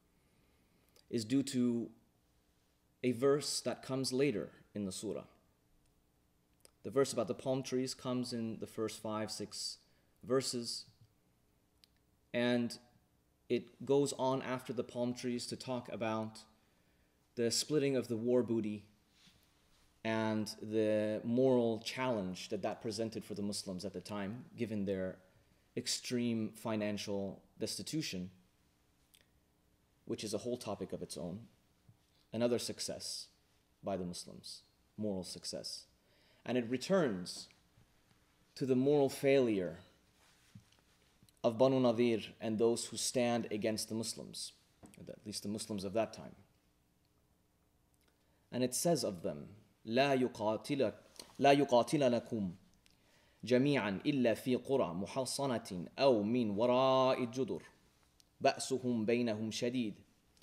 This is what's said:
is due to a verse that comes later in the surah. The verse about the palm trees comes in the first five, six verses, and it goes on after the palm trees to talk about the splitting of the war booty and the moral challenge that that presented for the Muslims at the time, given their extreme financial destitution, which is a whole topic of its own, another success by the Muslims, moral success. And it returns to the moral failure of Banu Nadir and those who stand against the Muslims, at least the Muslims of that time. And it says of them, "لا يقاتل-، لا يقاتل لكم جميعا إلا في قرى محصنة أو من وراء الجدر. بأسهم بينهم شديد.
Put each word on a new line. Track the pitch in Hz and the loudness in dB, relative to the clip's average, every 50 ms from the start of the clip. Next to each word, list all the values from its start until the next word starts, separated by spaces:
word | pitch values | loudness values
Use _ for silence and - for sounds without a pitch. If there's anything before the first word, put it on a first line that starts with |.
| _ _ _ _ _ _ _ _ _ _ _ _ _ _ _ _ _ _ _ - _ _ | _ _ _ _ _ _ _ _ _ _ _ _ _ _ _ _ _ _ _ -20 _ _
is | - 117 110 | -4 -4 -2
due | 107 131 139 | 0 0 0
to | 131 - 131 123 123 120 117 117 110 - - _ _ _ _ _ _ _ _ _ _ _ _ _ _ _ _ _ _ _ _ _ | 0 0 0 2 2 2 2 0 -4 -6 -10 _ _ _ _ _ _ _ _ _ _ _ _ _ _ _ _ _ _ _ _ _
a | - 127 | 0 0
verse | 120 113 135 139 139 147 139 - - - | 2 4 4 4 4 4 2 -2 -4 -4
that | - 120 - - | -4 -4 -6 -6
comes | - - 131 135 131 123 | -6 -4 -4 -2 -2 0
later | 127 127 143 143 107 90 67 - - - - _ - | 0 2 2 2 2 0 -4 -6 -10 -20 -20 _ -6
in | 104 101 | -6 -4
the | 92 | -4
surah. | 95 - - 98 73 65 - - _ _ _ _ _ _ _ _ _ _ _ _ _ _ _ _ _ _ _ _ _ _ _ _ _ _ - _ _ _ - | -6 -6 -6 -6 -6 -8 -10 -14 _ _ _ _ _ _ _ _ _ _ _ _ _ _ _ _ _ _ _ _ _ _ _ _ _ _ -20 _ _ _ -12
The | 113 | 0
verse | 98 135 135 - | 2 2 2 4
about | - 151 135 | 2 -2 -2
the | - 123 | -2 -4
palm | - - 135 131 135 131 | -4 -2 -2 -2 -2 -2
trees | - 127 127 131 127 - | -2 -2 -2 -2 -2 -6
comes | - - 127 127 127 123 - | -6 -4 -4 -2 -2 -2 -4
in | 123 117 113 113 107 - | -4 -4 -4 -6 -6 -8
the | 110 | -10
first | - - 113 110 107 - - | -10 -6 -4 -4 -4 -4 -6
five, | - 110 107 107 110 104 | -6 -4 -4 -4 -4 -4
six | - - 104 - - - - - - - _ _ _ _ _ _ _ _ - | -6 -8 -8 -8 -8 -8 -8 -8 -10 -12 _ _ _ _ _ _ _ _ -4
verses, | 101 127 135 127 - - 120 117 - - - - - _ _ - _ _ _ _ _ _ _ _ _ _ _ _ _ _ _ - _ _ _ _ _ _ _ _ _ | 0 0 0 0 0 -4 -4 -6 -6 -8 -10 -12 -14 _ _ -20 _ _ _ _ _ _ _ _ _ _ _ _ _ _ _ -20 _ _ _ _ _ _ _ _ _
and | - 120 120 123 123 120 120 113 - - - _ _ _ _ _ _ _ _ _ _ _ _ - | 0 2 4 4 4 4 2 0 -4 -10 -14 _ _ _ _ _ _ _ _ _ _ _ _ 0
it | 123 117 - - - - 127 | 0 0 0 -4 -12 -10 0
goes | 123 139 143 143 131 - - | 2 4 4 4 2 0 0
on | 131 - 139 135 | 0 0 0 0
after | - 120 127 127 - - | 0 -2 -4 -4 -4 -4
the | 117 123 120 | -4 -4 -4
palm | - - 123 123 123 123 | -4 -4 -2 -2 -2 -2
trees | - - 123 120 120 - | -4 -4 -4 -4 -4 -6
to | - 117 | -6 -8
talk | - - 131 127 120 120 - | -8 -6 -6 -6 -6 -6 -8
about | - 101 117 110 110 110 110 110 - - - - _ _ _ _ _ _ _ _ _ _ _ _ _ _ _ _ _ | -6 -4 -2 -2 0 -2 -2 -6 -8 -14 -20 -20 _ _ _ _ _ _ _ _ _ _ _ _ _ _ _ _ _
the | 117 117 113 | 0 0 0
splitting | - - - - 147 147 139 139 135 | 0 0 0 2 2 2 2 4 2
of | 123 110 | 0 0
the | 113 120 | -2 -4
war | 107 117 120 123 127 | -2 2 4 4 4
booty | 113 104 113 113 104 107 107 104 98 - _ _ _ _ _ _ - - _ _ _ _ _ _ _ _ _ _ _ _ _ _ - | 4 4 0 0 0 -2 -4 -8 -12 -16 _ _ _ _ _ _ -20 -20 _ _ _ _ _ _ _ _ _ _ _ _ _ _ -4
and | 113 110 110 110 110 107 110 104 101 - - | -2 0 0 0 0 0 0 -2 -4 -8 -10
the | 107 107 107 113 107 107 107 107 107 107 107 101 | -8 -2 0 2 4 4 4 2 2 0 -2 -2
moral | - 117 117 127 131 131 127 123 117 113 110 107 | -2 0 2 4 6 6 6 6 4 2 0 -2
challenge | - - - 127 131 127 120 104 92 92 92 - - - | -4 -6 -4 -2 0 0 0 0 -2 -4 -6 -8 -6 -6
that | 110 95 | -6 -4
that | - 110 98 - | -2 -4 -4 -4
presented | - 117 101 107 113 107 - 107 - | -6 -6 -4 -2 -4 -4 -4 -8 -8
for | - 101 | -8 -6
the | 101 | -4
Muslims | 101 104 101 - - 98 92 87 98 | -4 -4 -4 -6 -6 -8 -8 -6 -8
at | 95 | -8
the | 92 90 | -8 -8
time, | - - 104 104 98 98 117 127 - - - | -8 -8 -6 -6 -6 -6 -8 -10 -12 -14 -8
given | 113 120 107 110 104 98 | -6 -4 -4 -2 -2 -2
their | 98 98 95 92 92 - - - _ _ _ _ _ _ _ _ _ _ | 0 0 -2 -2 -4 -6 -10 -16 _ _ _ _ _ _ _ _ _ _
extreme | 123 - - - - - - 127 120 120 117 117 113 110 104 - | -6 -4 -4 -6 -6 -4 -2 -2 0 0 2 0 0 -2 -4 -6
financial | - - 117 110 107 104 107 104 98 - 107 101 98 98 95 - - - _ _ - | -8 -4 -2 -2 0 0 -2 -2 -4 -4 -4 -4 -2 -4 -4 -8 -10 -16 _ _ -6
destitution, | 113 - - - 98 - - 160 - - 95 90 90 95 - - _ _ _ _ _ _ _ _ _ _ _ _ _ _ - _ _ _ _ _ _ _ _ _ _ _ _ _ _ _ _ _ _ | -6 -6 -6 -8 -6 -4 -4 -4 -4 -4 -6 -6 -8 -8 -12 -18 _ _ _ _ _ _ _ _ _ _ _ _ _ _ -20 _ _ _ _ _ _ _ _ _ _ _ _ _ _ _ _ _ _
which | - 113 - 117 | -8 -8 -6 -4
is | 101 107 | -6 -6
a | 98 | -4
whole | - 120 123 | -4 -4 -4
topic | 123 - 110 98 - 95 - | -4 -4 -6 -6 -6 -6 -6
of | 90 80 | -6 -8
its | 87 - - | -8 -10 -8
own, | 69 80 87 90 110 113 - _ _ _ _ _ _ _ - - _ _ _ _ _ _ _ | -8 -8 -8 -8 -10 -12 -18 _ _ _ _ _ _ _ -20 -20 _ _ _ _ _ _ _
another | - 113 120 120 120 107 | -2 -2 0 0 0 0
success | - - 98 - - - - 98 - - - - - - _ _ _ _ _ _ _ _ _ _ - | -2 -6 -8 -8 -8 -8 -8 -8 -8 -10 -10 -10 -12 -16 _ _ _ _ _ _ _ _ _ _ -6
by | 101 98 | -4 -4
the | 92 92 | -2 -4
Muslims, | 87 85 - - - - - - - - - - _ _ _ _ _ _ - | -6 -8 -10 -12 -14 -16 -16 -16 -16 -16 -16 -18 _ _ _ _ _ _ -6
moral | 107 104 98 92 | -4 -2 -2 -4
success. | 87 - - - - - - 67 - - - - - _ _ _ _ _ _ _ _ _ _ _ _ | -6 -8 -12 -10 -10 -8 -8 -8 -8 -10 -12 -12 -14 _ _ _ _ _ _ _ _ _ _ _ _
And | - 123 127 | -2 -2 -2
it | 117 110 | -2 -2
returns | 131 127 - - 190 190 156 123 98 90 90 - - - - - - _ _ _ _ _ _ _ _ _ _ _ _ _ _ _ _ _ _ _ _ | -4 -4 0 2 2 2 4 2 0 -2 -6 -8 -10 -12 -14 -18 -20 _ _ _ _ _ _ _ _ _ _ _ _ _ _ _ _ _ _ _ _
to | - 143 | -4 2
the | 127 131 | 4 4
moral | 127 131 143 147 143 135 131 | 4 6 6 6 6 4 4
failure | - - 143 139 139 139 127 117 107 95 90 82 82 85 - - _ _ _ _ _ _ _ _ _ _ _ _ - - - _ _ _ _ _ _ _ _ _ _ _ _ _ _ _ - | 2 2 4 6 6 6 6 4 4 2 0 -2 -6 -10 -16 -20 _ _ _ _ _ _ _ _ _ _ _ _ -20 -20 -20 _ _ _ _ _ _ _ _ _ _ _ _ _ _ _ -2
of | 120 110 | 0 4
Banu | 110 131 135 135 131 | 6 6 6 6 6
Nadir | 127 120 113 117 120 120 113 104 - - - - | 6 4 4 4 4 4 4 2 0 -6 -10 -6
and | - 117 110 104 | -4 -2 2 4
those | 117 117 117 113 - | 4 4 4 2 -2
who | - 113 | -6 -6
stand | 107 - - - 127 120 120 117 117 101 - | -6 -4 -2 0 0 2 2 0 0 -2 -2
against | 107 104 107 110 110 107 - - | -4 -2 0 -2 -2 -2 -4 -6
the | 110 | -6
Muslims, | 113 113 - - - 58 50 - - - - - _ _ _ _ _ - - - - - - | -6 -4 -6 -8 -10 -12 -12 -12 -12 -12 -12 -14 _ _ _ _ _ -20 -20 -20 -18 -16 -16
at | - - - | -16 -14 -12
least | 107 98 - - | -10 -10 -8 -6
the | 101 | -6
Muslims | 107 107 - - 107 98 92 | -6 -6 -6 -6 -6 -6 -6
of | 95 | -2
that | 95 110 107 - | 0 0 0 -2
time. | - - 73 62 - - - _ _ _ _ _ _ _ _ _ _ _ _ _ _ _ _ _ _ _ _ _ _ _ _ _ _ _ _ _ _ _ _ _ _ _ _ _ _ _ _ _ | -4 -12 -16 -16 -18 -20 -20 _ _ _ _ _ _ _ _ _ _ _ _ _ _ _ _ _ _ _ _ _ _ _ _ _ _ _ _ _ _ _ _ _ _ _ _ _ _ _ _ _
And | - 123 127 | -2 0 0
it | 123 - | 0 0
says | - - 170 165 131 110 | 0 2 2 2 4 2
of | 104 95 82 | -2 -4 -2
them, | - 92 76 73 69 - - - - _ _ _ - | -4 -6 -6 -6 -10 -14 -18 -20 -20 _ _ _ -8
"لا | 110 117 127 139 143 139 | 0 2 2 4 4 4
يقاتل-، | 127 123 113 - - 104 110 110 104 - - 147 135 123 - - - - - - - - - - - | 2 2 0 0 -2 -2 -2 -2 -2 -2 -4 0 0 0 0 -2 -6 -14 -20 -20 -20 -20 -16 -2 4
لا | 131 143 | 6 8
يقاتل | 143 143 139 - 123 120 113 - 160 147 139 123 | 8 8 6 6 6 6 6 4 4 4 4 4
لكم | 120 110 - - 123 110 98 90 85 - - _ _ _ _ _ _ _ _ _ _ _ _ _ _ _ - | 4 2 0 -2 -4 -2 -2 -4 -6 -8 -16 _ _ _ _ _ _ _ _ _ _ _ _ _ _ _ 0
جميعا | 110 123 123 135 147 143 123 101 104 95 90 - | 2 4 4 6 4 4 2 2 0 -2 -2 0
إلا | 147 147 131 120 113 104 | 0 2 4 4 4 2
في | - - 131 123 | 2 0 0 0
قرى | 117 - - 139 127 98 85 82 | 0 0 0 2 2 2 0 -2
محصنة | 92 98 - - 135 127 - - - 139 135 123 - - - 98 87 78 - - - | -4 -6 -4 -4 -4 -4 -2 -2 -2 -2 0 -2 -2 -4 -6 -8 -8 -8 -8 0 4
أو | 135 139 120 104 | 6 6 8 6
من | 101 107 120 127 117 104 | 4 2 2 2 2 2
وراء | 101 98 123 123 123 127 135 135 131 131 131 - - - 127 | 2 2 4 4 6 6 6 6 6 6 6 4 4 2 -2
الجدر. | 117 120 135 127 98 92 78 - - - _ _ _ _ _ _ _ _ _ _ _ _ _ | -2 -2 -4 -2 -2 -4 -6 -8 -14 -20 _ _ _ _ _ _ _ _ _ _ _ _ _
بأسهم | - 135 - - - - 135 123 127 123 120 113 107 | 2 2 2 2 -2 -2 -2 -2 0 0 0 2 2
بينهم | 113 117 120 120 117 104 107 110 110 | 2 4 4 2 0 0 -2 -4 -4
شديد. | 107 - 123 123 123 127 117 104 - - - _ _ _ _ _ _ _ | -2 -2 -2 0 0 0 -2 -2 -6 -10 -16 _ _ _ _ _ _ _